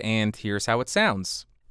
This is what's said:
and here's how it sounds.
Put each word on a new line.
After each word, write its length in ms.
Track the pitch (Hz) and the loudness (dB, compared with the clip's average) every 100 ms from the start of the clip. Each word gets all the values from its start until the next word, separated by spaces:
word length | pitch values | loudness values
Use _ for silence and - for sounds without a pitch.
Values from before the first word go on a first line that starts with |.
and 320 | 107 110 107 - | 0 2 2 0
here's 300 | 107 101 - | -4 -2 0
how 160 | 117 | 0
it 80 | 127 | 0
sounds. 560 | - 214 98 92 - - _ - | 2 2 0 -4 -6 -10 _ 2